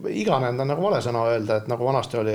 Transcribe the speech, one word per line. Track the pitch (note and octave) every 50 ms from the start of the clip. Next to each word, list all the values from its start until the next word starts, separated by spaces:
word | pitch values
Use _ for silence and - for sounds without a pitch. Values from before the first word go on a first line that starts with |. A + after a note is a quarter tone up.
| - - - - G#3+
iganenud, | G#3+ D3 C3 B2+ A#2+ B2 B2+
on | C3+ C#3+
nagu | C#3+ E3 F#3
vale | G#3 F3 B2 A2
sõna | B2 A#2 A#2 A2+ A#2
öelda, | A#2 A2+ G#2 A2 A2 G#2+
et | G#2+ B2+
nagu | A#2+ A#2 B2
vanasti | C3+ C3+ B2 - - - A2+
oli, | G#2+ A2